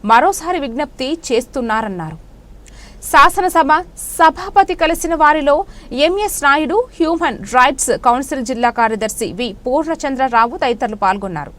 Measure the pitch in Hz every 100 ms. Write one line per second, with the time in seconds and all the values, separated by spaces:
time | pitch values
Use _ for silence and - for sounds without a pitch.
0 | 208 226 330 392 320 320 277 233 294 -
1 | 262 330 - 240 240 277 233 220 214 180
2 | 156 160 - - - - - - - -
3 | - 262 294 349 370 349 285 311 359 -
4 | - - 320 320 370 403 392 359 320 330
5 | 330 330 302 311 285 294 392 - - 247
6 | 302 381 415 - 285 285 302 403 494 -
7 | 320 339 330 214 202 254 254 262 - 220
8 | 254 240 269 269 240 233 240 220 226 220
9 | 220 - 220 175 - 196 254 277 320 320
10 | 285 262 269 233 233 320 269 240 233 214
11 | 190 202 196 160 147